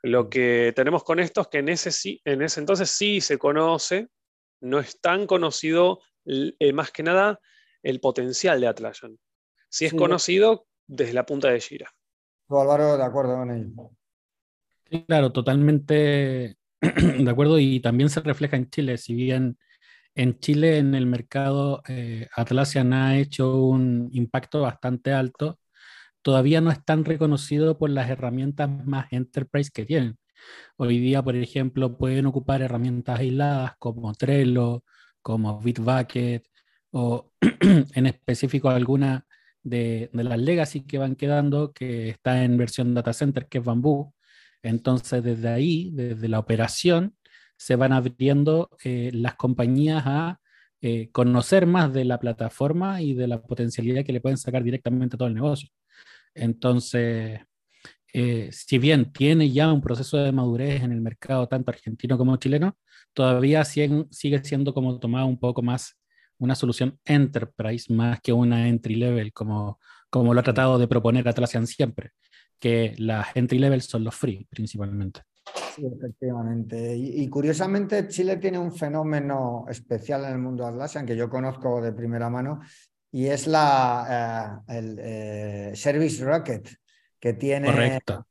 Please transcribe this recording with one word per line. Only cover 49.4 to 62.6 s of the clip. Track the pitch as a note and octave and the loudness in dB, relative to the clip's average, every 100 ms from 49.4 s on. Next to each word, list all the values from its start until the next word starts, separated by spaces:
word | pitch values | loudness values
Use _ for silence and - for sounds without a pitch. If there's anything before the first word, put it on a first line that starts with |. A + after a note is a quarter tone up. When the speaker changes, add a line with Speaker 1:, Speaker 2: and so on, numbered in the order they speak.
| B2+ B2 A#2+ C3 D3+ D#3 C3+ | -2 2 2 4 2 2 0
Speaker 3:
a, | C#3+ E3 F3+ _ _ _ _ | -2 -4 -8 _ _ _ _
eh, | A#2+ A#2 A2+ | -4 -4 -4
conocer | - B2 B2 - F#3+ F3 | 2 4 4 4 4 6
más | F3+ D#3 | 4 2
de | C3 B2+ | 0 0
la | A#2+ | -2
plataforma | A#2+ A2+ A2+ - C#3 E3 F#3+ F#3+ | -2 -4 -6 -2 -2 0 -2 -2
y | D3+ | -2
de | B2+ B2 | -2 -2
la | A#2 | -4
potencialidad | A2+ B2 A#2 A#2 A#2 B2+ C#3 | -6 -4 -4 -2 -2 -2 -2
que | |
le | B2 | -4
pueden | C3 C3+ | -2 -4
sacar | - B2+ | -2 -2
directamente | A#2+ B2+ - B2+ B2+ A#2+ | -2 -4 -2 -2 -2 -2
a | |
todo | B2 | -4
el | |
negocio. | A2 D3 C#3+ C#3+ _ _ _ - - _ | 0 -2 -2 -8 _ _ _ -20 -20 _
Entonces, | - A#2 A2+ B2+ B2 - A#2+ A#2 A#2 A2 A2 - _ _ _ - _ _ | -6 -4 0 0 0 0 -2 -2 -2 -6 -10 -16 _ _ _ -20 _ _
eh, | A#2+ A#2+ A#2 F#2 | -2 0 -2 -6
si | - - C3+ | -12 0 2
bien | C3+ D3+ A#2 | 4 4 2
tiene | - C#3 D#3+ D3+ | 2 4 4 4
ya | B2+ D#3+ | 4 4
un | D3+ | 2
proceso | C#3+ A#2+ C3+ D3 | 0 -4 -2 0
de | C#3 | 0
madurez | C3 B2 A#2 C#3 C#3 | 0 0 0 -2 -2
en | B2 | -2
el | A#2 | -4
mercado | A2+ A#2 - C3 A#2+ | -6 -8 -4 -2 0
tanto | C3 B2 | -2 -4
argentino | - - A2+ B2 B2+ | -6 -10 -8 -2 2
como | B2+ C3 | 2 2
chileno, | C3+ C#3+ | 2 2